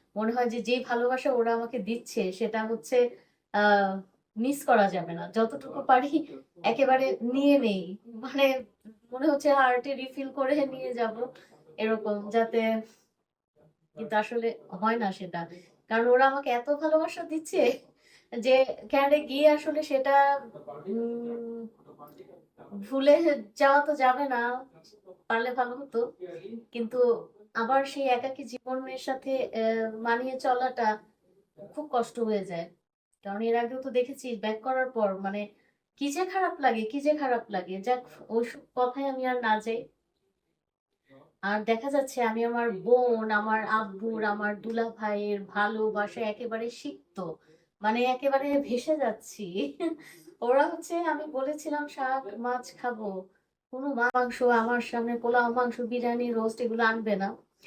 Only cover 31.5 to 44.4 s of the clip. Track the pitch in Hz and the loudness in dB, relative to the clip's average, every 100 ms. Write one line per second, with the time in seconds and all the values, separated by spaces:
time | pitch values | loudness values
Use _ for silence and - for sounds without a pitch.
31.5 | - - - 302 247 233 - 226 208 185 | -20 -18 -12 -4 -2 -2 -2 -2 -2 -2
32.5 | 170 170 _ _ _ _ _ 196 196 226 | -8 -10 _ _ _ _ _ -10 -4 0
33.5 | 233 233 254 262 247 247 277 254 226 214 | 0 0 -4 -4 0 0 -4 -8 -6 -4
34.5 | 214 262 262 254 233 208 190 196 202 208 | -4 -2 -2 -2 0 0 0 -4 -6 -8
35.5 | _ _ _ _ - 285 285 370 381 359 | _ _ _ _ -6 -4 -2 -2 0 -2
36.5 | 339 269 220 220 285 285 302 269 233 - | 0 0 0 -2 -2 0 2 2 -2 -2
37.5 | 190 180 190 190 247 - - - 226 240 | -8 -6 -6 -2 -2 -4 -20 -4 -2 -2
38.5 | - - - 247 254 277 262 254 247 233 | -8 -10 -2 -2 0 -4 -2 -2 -2 0
39.5 | 214 202 226 - _ _ _ _ _ _ | 0 -2 -6 -6 _ _ _ _ _ _
40.5 | _ _ _ _ _ _ 269 _ _ 196 | _ _ _ _ _ _ -20 _ _ -4
41.5 | 214 214 226 277 285 269 - 233 220 233 | -2 0 -2 0 -2 -2 0 -2 0 -2
42.5 | 240 233 190 175 247 247 226 220 214 214 | -2 -2 -2 2 4 4 2 0 0 0
43.5 | 220 202 220 208 190 226 220 214 214 | -2 0 -2 -2 -6 -6 -4 -2 -2